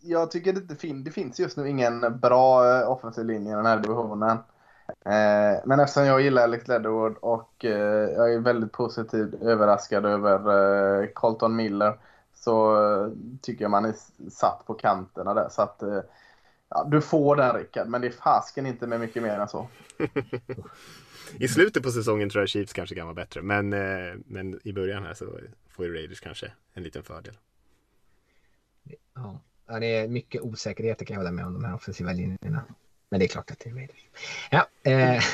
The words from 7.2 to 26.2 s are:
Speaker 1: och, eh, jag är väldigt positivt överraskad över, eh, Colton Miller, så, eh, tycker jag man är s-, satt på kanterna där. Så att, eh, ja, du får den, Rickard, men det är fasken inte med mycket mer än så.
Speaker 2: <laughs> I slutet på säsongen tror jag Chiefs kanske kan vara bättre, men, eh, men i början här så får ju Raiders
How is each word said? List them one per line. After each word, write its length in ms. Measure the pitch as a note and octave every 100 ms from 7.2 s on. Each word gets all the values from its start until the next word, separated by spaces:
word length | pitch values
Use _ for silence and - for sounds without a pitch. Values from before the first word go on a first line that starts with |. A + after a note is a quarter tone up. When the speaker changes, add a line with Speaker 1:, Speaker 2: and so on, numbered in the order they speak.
Speaker 1:
och, 440 | A2+ A#2 - _ A#2
eh, 440 | G#2 G#2 G#2+ G#2
jag 220 | D#2 A#2
är 60 | A#2
väldigt 320 | A#2+ A#2 A2
positivt 600 | - A#2 A#2 A2 A2 G#2+ -
överraskad 640 | A2+ A2 G#2 G2+ - G#2 G#2
över, 960 | G#2 G#2 G2 G#2 G2 G2 G2+ G2 G2
eh, 40 | G#2
Colton 420 | - A#2 A2+ A2+ A2+
Miller, 420 | A2 G2+ G#2 - _ _ _ _
så, 400 | - A2+ G#2+ G#2+ G#2 G2+
eh, 60 | G#2+ G#2+ A2 C3
tycker 220 | - G#2+
jag 80 | G#2
man 140 | G2+ A2
är 40 |
s-, 220 | G#2+ - _ F#2
satt 340 | - - - -
på 80 |
kanterna 600 | - G#2+ F#2+ F#2 - F#2
där. 160 | G#2+ -
Så 120 | -
att, 220 | G#2 -
eh, 160 | G#2 G2+ - _ _ _ _ _ -
ja, 180 | - D3
du 100 | D3+
får 340 | D3 D#3+ C#3+ C#3+
den, 200 | B2+ A2
Rickard, 320 | - A#2 A2
men 140 | B2
det 60 | B2
är 40 |
fasken 540 | A#2+ D#3 A2+ - - C3+
inte 220 | A#2+ A#2+
med 120 | A#2
mycket 240 | A2+ A#2+
mer 160 | A2+ G#2
än 80 | G#2
så. 200 | - A2+ - - - D#3 C#3+ B2 A#2+ -
Speaker 2:
<laughs> 840 | B2 - - - - - - - G#2
I 100 | A#2+
slutet 360 | C#3 G3+ D#3+
på 80 | B2+
säsongen 380 | A#2 A2 G#2+ G2+
tror 120 | G#2
jag 80 | G2
Chiefs 240 | G#2 F#2+
kanske 220 | - F2 F2+
kan 100 | E2
vara 80 | E2+
bättre, 260 | E2+ -
men, 320 | F#2 G2+ G2+
eh, 400 | G2+ F#2+ F#2 F2+ F2+ -
men 340 | G2 F#2+ F#2
i 100 | A2
början 300 | G2 F#2+ G2+
här 100 | F2
så 260 | E2 - - - - _
får 160 | - F2
ju 80 |
Raiders 260 | E2 D#2 F2+